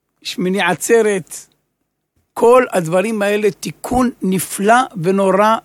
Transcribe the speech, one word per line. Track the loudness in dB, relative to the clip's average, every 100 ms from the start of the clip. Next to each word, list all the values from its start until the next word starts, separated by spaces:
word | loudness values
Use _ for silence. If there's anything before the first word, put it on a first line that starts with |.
| _ _
שמיני | -14 -6 -4 -2
עצרת, | -2 -2 2 2 2 -2 -6 -18 -20 _ _ _ _ _ _ _ _ 0
כל | 4 4 4
הדברים | -2 -2 -2 -2 -2
האלה | -2 0 -2
תיקון | -4 -10 -12 -4 0 0 -2
נפלא | -4 -4 -4 -4 2 2 2 -4
ונורא | -2 0 2 2 2 0